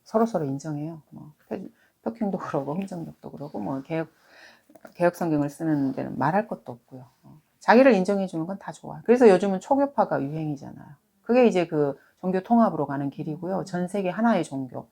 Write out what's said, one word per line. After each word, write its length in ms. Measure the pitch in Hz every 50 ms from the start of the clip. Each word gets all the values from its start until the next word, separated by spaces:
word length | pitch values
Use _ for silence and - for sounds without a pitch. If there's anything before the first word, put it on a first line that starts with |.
| _
서로서로 440 | - - 220 233 226 226 175 156
인정해요. 560 | 135 135 139 - 160 151 147 151 160 165 156 - _
뭐 220 | 156 147 - 151 - _ _ -
표-, 200 | 220 196 185 - - _ _ _ _ _ -
표킹도 360 | 226 226 - 226 196 185 -
그러고 360 | - - - 143 139 139 151
흥정력도 560 | 185 196 190 185 170 160 156 151 _ - 147
그러고 300 | 139 131 139 151 - 214
뭐 220 | 208 180 139 135 135
개혁, 260 | - 165 160 160 156 _ _ _ _ _ - - - - _ _ _ - - - - -
개혁 200 | - 175 175 175
성경을 360 | - 185 165 156 147 143 143
쓰는 420 | - - 165 160 156 143 139 135 127
데는 260 | 135 135 131 - -
말할 300 | 127 147 175 202 226 226
것도 240 | 185 - - - 120
없고요. 320 | 117 _ _ 135 127 127 - _ _ _
어. 160 | - - - _ _ _ _
자기를 320 | - - 208 233 269 277 226
인정해주는 540 | 185 185 196 202 196 190 180 - 165 160
건 120 | 180 196 196
다 140 | - - 156
좋아요. 300 | - - - 147 156 -
그래서 240 | - 233 247 254 220
요즘은 320 | 185 180 202 202 190 185
초교파가 640 | - - 277 269 285 277 - - 196 - 160 135 139
유행이잖아요. 640 | 139 151 160 156 151 147 131 135 123 - - - - 147 - _ _ _ _ _
그게 240 | - 233 254 247
이제 200 | 220 180 185 170
그 300 | 170 165 151 147 139 131 - _ _ _ _
종교 220 | - 185 185 185 190
통합으로 440 | - 233 233 226 196 160 151 143
가는 240 | 143 139 139 143 139
길이고요. 540 | 135 156 151 160 151 143 165 175 190 180 151
전 220 | - - 180 180
세계 220 | 180 - 202 190 180
하나의 340 | 170 196 226 233 220 180 156
종교. 440 | - 143 135 131 123 - 131 - _